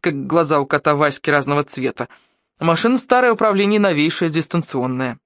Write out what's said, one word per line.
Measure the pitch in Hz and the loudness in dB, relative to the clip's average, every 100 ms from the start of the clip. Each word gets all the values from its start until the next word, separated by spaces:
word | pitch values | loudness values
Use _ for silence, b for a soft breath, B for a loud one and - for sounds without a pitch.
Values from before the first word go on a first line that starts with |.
как | - 143 107 | -4 -4 -2
глаза | 165 156 151 | 0 2 0
у | 139 | 0
кота | 147 156 | -2 0
Васьки, | 147 147 139 - | 2 0 -2 -2
разного | 147 131 143 | 0 0 -2
цвета. | 147 - 131 - 120 b b b _ _ | -2 -6 -6 -6 -10 b b b _ _
Машина | 165 165 226 254 | 0 2 2 0
старая, | - 247 247 | 2 2 2
управление | 226 220 196 202 214 | 2 2 2 2 2
новейшее, | 202 151 156 - 170 | 2 2 0 0 -2
дистанционное. | 156 156 175 160 135 127 127 131 117 | -2 -2 -4 -2 -4 -4 -4 -6 -8